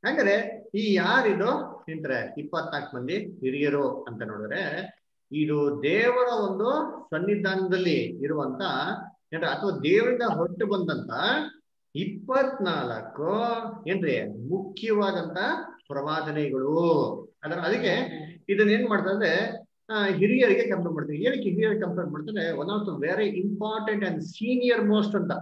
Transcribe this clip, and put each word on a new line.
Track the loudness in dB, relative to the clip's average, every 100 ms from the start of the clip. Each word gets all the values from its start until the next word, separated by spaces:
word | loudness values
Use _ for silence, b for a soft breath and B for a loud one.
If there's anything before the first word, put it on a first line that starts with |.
| 0
ಹಂಗಾರೆ | 2 4 4 0 -8 -8
ಈ | -4 2
ಯಾರಿದು? | 2 4 4 4 2 2 0 -4 -12 -12
ನಿಂತ್ರೆ | -8 -2 -2 -4 -8
ಇಪ್ಪತ್ನಾಲ್ಕು | -6 -4 -4 -6 -6 -8
ಮಂದಿ | -4
ಹಿರಿಯರು | -4 -6 -6 -4 0 2 2 0 -2
ಅಂತ | -10 -10
ನೋಡಿದ್ರೆ | -8 -8 -6 -4 -4 -6 -8 -14 _ _ _
ಇದು | -2 0 2 0 0
ದೇವರ | 2 4 4 4 2
ಒಂದು | 0 -2 0 0 0 -2 -8 -6
ಸನ್ನಿಧಾನದಲ್ಲಿ | -4 0 0 0 0 0 2 2 2 0 -4
ಇರುವಂತ | -2 -2 -2 -4 -2 -2 -2 -4 -10 -18 _
ಏನ್ರ | -4 -2
ಅಥವಾ | 0 -2
ದೇವರಿಂದ | 0 4 4 6 2
ಹೊರಟು | 0 0 -2 -2 0
ಬಂದಂತ | 0 0 -2 -4 -2 0 0 -2 -12 _ _ _ -6
ಇಪ್ಪತ್ನಾಲ್ಕು | -6 -6 -2 2 2 0 -2 0 -2 -6 -8 -6 -2 0 0 -2 -6 -10 -4
ಏನ್ರಿ | -2 0 0 -2 -8 -4
ಮುಖ್ಯವಾದಂತ | -4 -4 -8 0 2 2 0 -4 -2 -2 -2 -4 -14 _
ಪ್ರವಾದನೆಗಳು. | -6 -2 -2 -2 -2 0 0 2 2 4 4 2 -2 -10 _
ಅದರ | -8
ಅದಕ್ಕೆ | -4 0 0 2 0 -2 -6 -12 -14 -2
ಇದನ್ನ | 4 6
ಏನ್ | 6 4
ಮಾಡ್ತಾರೆ | 2 2
ಅಂದ್ರೆ, | 2 2 2 0 -6 -14 _ _
ಆ, | -2
ಹಿರಿಯರಿಗೆ | 0 4 4 6 6 6 4
ಕಂಪೇರ್ | 0 -2
ಮಾಡ್ತಾರೆ. | -4 -4 0
ಏನಕ್ಕೆ | 0 0
ಹಿರಿಯರಿಗೆ | 0 2 2 2
ಕಂಪೇರ್ | 0 -2 -4
ಮಾಡ್ತಾರೆ? | -6 -6 -4 -2
One | -2
of | -2 -2 -2
the | -4 -2
very | 0 0 0
important | -2 -2 -4 -4 -2 -2 -2
and |
senior | -4 -6 -6 0 2 4 4 4
most | 4 4 0
ಅಂತ. | 0 -4